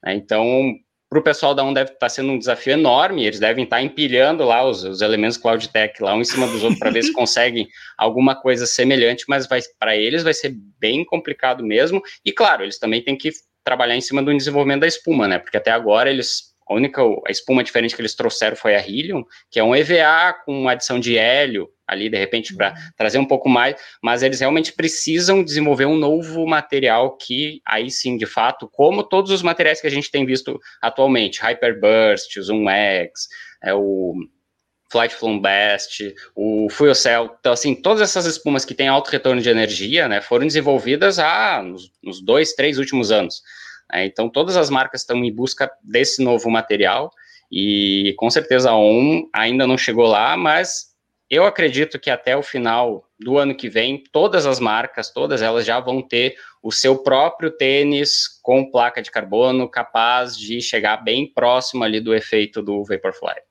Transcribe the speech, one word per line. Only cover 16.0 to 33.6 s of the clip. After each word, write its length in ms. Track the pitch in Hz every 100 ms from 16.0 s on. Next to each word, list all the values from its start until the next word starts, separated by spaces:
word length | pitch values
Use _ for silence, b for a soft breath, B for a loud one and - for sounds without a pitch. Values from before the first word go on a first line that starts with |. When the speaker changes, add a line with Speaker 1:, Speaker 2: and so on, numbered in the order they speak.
| 131
Speaker 1:
eles, 420 | 135 120 - - _ _
a 60 |
única, 260 | 104 135 135 123 104 -
a 40 |
espuma 340 | 101 - 131
diferente 320 | 120 120 117 -
que 60 |
eles 120 | 110
trouxeram 400 | - 117 - 110
foi 220 | 107 113 101
a 100 | 98
Helium, 380 | 104 160 180 120 b b
que 80 | -
é 60 |
um 100 | 113
E 80 | 127
V 200 | 147 175
A 320 | 156 160 180 -
com 240 | - 139 131
adição 320 | 123 - 123
de 160 | 120 117
hélio 540 | 113 131 143 107 85 _ -
ali, 240 | 98 107
de 80 | 107
repente, 360 | 98 117 107
pra 140 | 95 98
Speaker 3:
Uhum. 60 | 87 B _
Speaker 1:
trazer 180 | 110 123
um 80 |
pouco 240 | 135 135 131
mais, 260 | 123 127 147 B B
mas 200 | 113 120
eles 180 | 131 131
realmente 340 | 135 156 156
precisam 680 | - 160 160 - 160 180 196
desenvolver 440 | 170 147 151 135 135
um 100 | 156
novo 500 | 147 156 160 160 160
material 720 | 156 147 139 131 113 131 131
que, 460 | - 123 151 151 -
aí 240 | 110 120
sim, 280 | 127 127 123
de 80 | -
fato, 420 | - 117 - 117
como 320 | - 147 196
todos 280 | 202 190 196
os 100 | 196
materiais 400 | 175 165 160 156
que 60 | 156
a 40 |
gente 200 | 139 143
tem 160 | 143 131
visto 340 | 127 131 127 B B
atualmente, 580 | 113 - 135 127 104 101
Hyperburst, 1000 | 110 117 120 107 104 113 110 98 - -
Zoom 260 | 95 107 104
X, 600 | 98 104 95 85 - - B B B